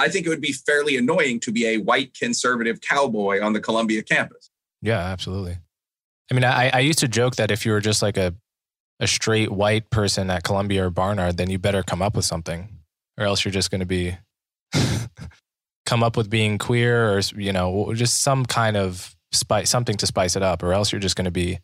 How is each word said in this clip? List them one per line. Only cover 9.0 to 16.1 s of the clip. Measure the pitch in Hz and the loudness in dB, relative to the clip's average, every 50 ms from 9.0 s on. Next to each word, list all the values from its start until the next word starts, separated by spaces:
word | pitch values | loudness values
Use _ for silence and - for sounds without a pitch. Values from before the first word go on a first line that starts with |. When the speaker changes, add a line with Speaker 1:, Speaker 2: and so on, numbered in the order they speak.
Speaker 2:
a | 101 | -4
straight | 98 - - - 113 110 110 110 - 107 | -2 -2 0 0 2 2 2 2 0 0
white | 92 101 104 110 110 110 _ | 2 2 4 2 2 0 _
person | - 113 104 98 - 101 95 92 | 0 0 2 2 2 0 0 0
at | 92 87 90 | -2 -2 -2
Columbia | - 101 98 101 101 98 95 92 | 0 0 0 0 0 0 0 0
or | 92 | 0
Barnard, | 87 92 92 98 104 98 90 87 87 | 0 0 0 0 0 0 0 0 0
then | 87 90 92 | 0 -2 -2
you | 95 92 | -2 -2
better | 92 101 98 95 87 | 0 0 0 0 -2
come | - - 87 95 | -2 -2 -2 0
up | 104 - | 0 0
with | 107 - | 0 -2
something, | - 85 85 82 - 85 85 95 107 95 82 - _ _ _ _ _ _ - | -2 -4 -6 -6 -6 -8 -8 -10 -14 -18 -20 -20 _ _ _ _ _ _ -4
or | 107 | -2
else | 101 101 - - | 0 0 0 0
you're | 104 95 | -2 0
just | 95 90 - | -2 -2 -2
gonna | - 95 92 | -2 -4 -2
be | 90 92 90 90 90 90 - - _ _ _ _ _ _ _ _ _ - | -2 -2 -2 -2 -2 -6 -8 -12 _ _ _ _ _ _ _ _ _ 0
<laughs> | 147 - - - 110 113 - - - - - - _ _ _ _ _ _ _ _ _ - | 0 0 0 0 -2 -4 -8 -12 -16 -18 -18 -18 _ _ _ _ _ _ _ _ _ -4
come | - 123 117 117 | -2 0 2 2
up | 117 | 2